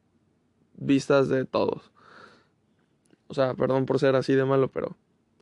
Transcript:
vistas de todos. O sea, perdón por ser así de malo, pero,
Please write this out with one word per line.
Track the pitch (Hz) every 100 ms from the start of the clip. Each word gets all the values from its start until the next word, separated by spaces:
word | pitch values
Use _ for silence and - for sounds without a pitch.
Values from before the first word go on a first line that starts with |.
| _ _ _ _ _ _ _ -
vistas | 135 139 - 143 131
de | 135 131
todos. | 107 104 - - _ - - - - _ _ _ _ _ _ _ _ -
O |
sea, | 143 131
perdón | 127 131 131 131
por | 135
ser | 139
así | 131 123
de | 135
malo, | 135 135 131
pero, | - - - _ _ _ _